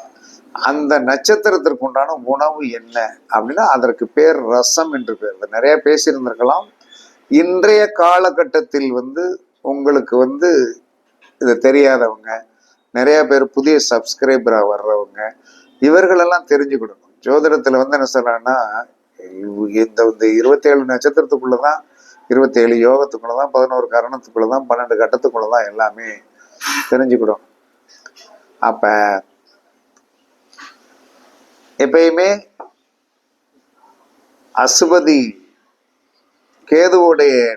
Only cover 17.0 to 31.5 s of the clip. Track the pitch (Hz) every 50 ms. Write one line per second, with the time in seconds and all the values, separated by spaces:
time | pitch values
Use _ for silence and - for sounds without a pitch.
17 | _ _ _ _ _ 123 135 151 151 160 151 156 - 135 131 127 135 135 147 139
18 | 135 127 - 131 120 120 117 117 117 123 131 127 117 107 104 113 120 - _ _
19 | _ _ _ - 95 92 95 95 101 104 101 101 107 104 101 110 113 110 107 113
20 | 117 113 110 107 110 110 110 113 117 127 143 143 - 147 143 143 135 127 127 123
21 | 139 147 143 - - - 147 131 127 127 127 120 135 147 151 151 - _ _ _
22 | _ _ _ _ _ - 123 131 135 131 131 120 117 117 117 117 117 123 131 139
23 | 143 139 - 110 113 117 117 127 139 139 135 131 127 127 127 127 120 - 113 117
24 | 113 123 135 127 - - _ 117 113 110 127 135 135 120 120 120 123 117 117 104
25 | 113 110 - 123 - 131 117 117 110 107 120 120 107 101 104 110 110 107 104 110
26 | 117 113 107 101 _ _ _ _ _ _ _ _ - - 285 143 - - 127 127
27 | 135 127 123 117 113 107 104 - - _ _ _ _ _ _ _ _ _ _ _
28 | _ - - _ - _ - _ _ _ _ _ - 113 110 - - 104 107 104
29 | 104 104 101 95 - _ _ _ _ _ _ _ _ _ _ _ _ _ _ _
30 | _ _ _ _ _ _ _ _ _ _ _ - - - - _ _ _ _ _
31 | _ _ _ _ _ _ _ _ _ _